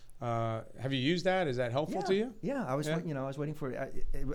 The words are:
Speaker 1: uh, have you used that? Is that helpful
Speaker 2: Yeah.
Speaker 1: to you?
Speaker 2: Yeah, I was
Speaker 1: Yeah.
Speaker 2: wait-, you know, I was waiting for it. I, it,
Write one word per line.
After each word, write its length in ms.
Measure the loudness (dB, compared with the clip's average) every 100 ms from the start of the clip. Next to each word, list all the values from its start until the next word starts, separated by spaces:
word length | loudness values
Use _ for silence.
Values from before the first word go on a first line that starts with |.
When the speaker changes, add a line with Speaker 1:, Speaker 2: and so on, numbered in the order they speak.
| -14 -6
Speaker 1:
uh, 400 | -2 0 0 -2 -6 -6
have 140 | -2
you 60 | 2
used 260 | 2 2 2
that? 220 | 2 2
Is 100 | 0
that 140 | 0
helpful 300 | 0 0 0
Speaker 2:
Yeah. 60 | 2
Speaker 1:
to 80 | 2
you? 180 | 0 -4
Speaker 2:
Yeah, 220 | -4 -2 0
I 100 | 0
was 120 | 0
Speaker 1:
Yeah. 100 | 0
Speaker 2:
wait-, 80 | -2
you 80 | -4
know, 80 |
I 40 | -4
was 100 | -4
waiting 160 | -4 -4
for 160 | -4
it. 60 | -4
I, 380 | -2 4 4 4
it, 100 | 4